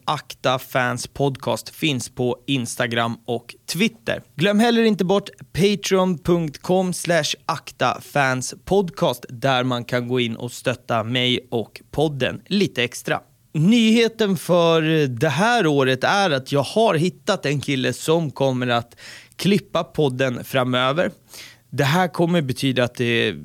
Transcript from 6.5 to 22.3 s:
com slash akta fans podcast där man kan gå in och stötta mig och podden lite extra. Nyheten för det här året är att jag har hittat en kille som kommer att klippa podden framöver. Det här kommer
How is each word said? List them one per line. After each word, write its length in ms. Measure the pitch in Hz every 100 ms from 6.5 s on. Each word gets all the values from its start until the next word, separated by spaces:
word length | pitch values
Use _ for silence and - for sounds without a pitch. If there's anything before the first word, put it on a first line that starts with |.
| -
com 320 | - 180 185
slash 420 | 170 - 170 143 - -
akta 560 | 156 - - 127 -
fans 520 | - 147 131 127 123 - -
podcast 600 | 190 185 - 165 123 -
där 340 | 127 139 127
man 220 | 127 120 117
kan 220 | 123 120
gå 120 | 127
in 160 | 120 117
och 160 | 120
stötta 520 | - - 117 - 117
mig 440 | 107 127 123 123 -
och 300 | 120 104 - -
podden 500 | - 156 139 123 85 -
lite 380 | 196 185 -
extra. 360 | 123 - - - - _ _
Nyheten 840 | 160 165 240 220 226 226 226 214 185
för 680 | - 175 170 165 156 160 143
det 220 | 120 156
här 380 | 135 214 240 170
året 360 | 143 131 127
är 280 | 127 196 196
att 200 | 135 131
jag 120 | 139
har 320 | 131 - 220 165
hittat 500 | 180 - - 190 139
en 160 | 143
kille 320 | - 135 123
som 380 | 123 - 165 160
kommer 360 | - 139 127 123
att 280 | 120 117 - - - - -
klippa 480 | 175 202 - 160
podden 600 | 165 - 147 127 135 120
framöver. 680 | - 135 127 127 127 147 185 - _ - - - _
Det 100 | 123
här 240 | 139 170 185
kommer 340 | - 170